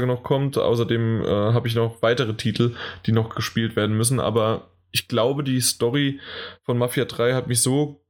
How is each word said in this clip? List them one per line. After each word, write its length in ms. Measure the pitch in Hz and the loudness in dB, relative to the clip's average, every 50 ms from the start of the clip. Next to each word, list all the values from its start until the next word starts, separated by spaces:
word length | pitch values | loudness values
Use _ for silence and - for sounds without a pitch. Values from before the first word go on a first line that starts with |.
| 127 | 2
noch 180 | 127 123 123 127 | 0 0 -2 -2
kommt. 340 | - 147 135 139 139 139 - | 0 0 0 0 0 0 0
Außerdem, 640 | - - 117 117 117 - 117 113 113 113 113 113 - | 2 2 2 2 2 0 0 0 0 0 0 0 0
äh, 40 | - | 0
habe 400 | 95 104 104 107 113 120 - 117 | 0 2 2 2 2 2 2 0
ich 80 | 113 | 0
noch 260 | 117 113 113 113 - | 0 0 -2 -2 0
weitere 340 | - 113 120 123 135 110 107 | 0 2 2 2 0 -2 -2
Titel, 400 | - - 117 101 - 120 120 120 - - - - - - | -4 -2 -2 0 2 2 0 0 -4 -10 -12 -14 -6 -2
die 60 | - | 0
noch 240 | 110 113 110 - - | 2 2 2 0 -2
gespielt 400 | - 110 - - 117 113 110 - | -6 -6 -4 -2 -2 -2 -2 0
werden 220 | - 104 107 107 110 | 0 0 0 2 0
müssen. 220 | 113 120 135 120 | 0 0 0 0
Aber 500 | 65 85 101 117 107 110 110 - - - _ _ _ _ | 0 0 0 2 2 2 0 -2 -6 -12 _ _ _ _
ich 160 | - - - - | -8 -8 -6 -2
glaube, 360 | 123 117 110 123 139 143 143 | 0 2 2 2 2 0 -2
die 180 | 135 131 127 | -2 -2 0
Story 580 | 120 - - - 120 120 123 143 143 139 135 - - - - - - - - - _ | 0 -2 -2 0 0 0 2 2 0 0 -2 -4 -10 -14 -14 -12 -14 -14 -16 -10 _
von 140 | - 123 120 | -2 0 0
Mafia 280 | 123 123 - - 120 | 0 0 0 -2 -2
drei 280 | - - - 117 120 131 | -2 0 0 2 2 2
hat 140 | 127 123 120 | 0 0 0
mich 140 | 123 113 | 0 0
so 400 | - 127 131 143 147 143 143 - _ | 2 2 2 2 0 -2 -4 -10 _